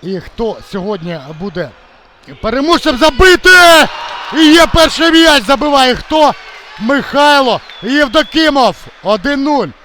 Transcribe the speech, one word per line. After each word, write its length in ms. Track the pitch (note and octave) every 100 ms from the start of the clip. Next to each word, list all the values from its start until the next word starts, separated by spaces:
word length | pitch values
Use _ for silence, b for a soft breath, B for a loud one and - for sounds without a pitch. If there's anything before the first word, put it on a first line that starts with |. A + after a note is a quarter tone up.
І 160 | E3 F#3+
хто 380 | - - A3+ G3 -
сьогодні 480 | G3+ F#3 G#3 E3 E3 C3+ D#3
буде 300 | G3 F3+ D#3 - _ _ _ _ - C3+
переможцем, 560 | G#3+ A#3+ D4 E4+ D#4+ B3
забити! 520 | D#4 D4+ F#4 F4 F4+ F#4 F4 E4 C#4+ - - - -
І 200 | D4 D#4
є 140 | D#4+ D#4
перший 380 | E4 D#4+ - E4
м'яч, 320 | D#4+ E4 D4
забиває 520 | G3 C#4 D4 C#4+ C4 A#3+
хто? 380 | - D#4 D4+ F#3+ - - - -
Михайло 800 | G#3+ C#4 - C#4 D4 C#4+ C4+ G#3+ - -
Євдокимов. 920 | G#3 C#4 C#4+ D#4 D4+ D4 D#4+ C#4 A#3 F3 - -
Один 400 | F3+ G#3+ F#3 C#4+
нуль. 240 | C#4 C#4+ F3 -